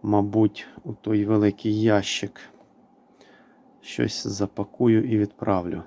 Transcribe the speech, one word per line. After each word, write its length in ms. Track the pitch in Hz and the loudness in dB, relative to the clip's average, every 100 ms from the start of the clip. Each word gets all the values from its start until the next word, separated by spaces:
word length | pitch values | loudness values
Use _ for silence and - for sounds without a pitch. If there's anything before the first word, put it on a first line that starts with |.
Мабуть, 640 | 104 104 101 110 110 - - - | 2 2 2 2 2 0 -18 -16
у 100 | - | -14
той 320 | 107 - 107 104 | -12 -2 -2 2
великий 560 | 110 104 101 110 107 | 2 2 0 -4 0
ящик 600 | 110 104 98 - 101 - - _ _ _ _ _ _ _ - - _ _ _ _ | 2 2 0 -6 -8 -12 -20 _ _ _ _ _ _ _ -20 -20 _ _ _ _
щось 460 | - - 113 - - | -14 -4 -4 -4 -8
запакую 840 | 101 101 - 101 - 123 110 120 | -6 -6 -6 -10 0 2 4 2
і 60 | 107 | 0
відправлю. 680 | 101 - - 95 87 87 | -2 -4 -2 -2 -2 -10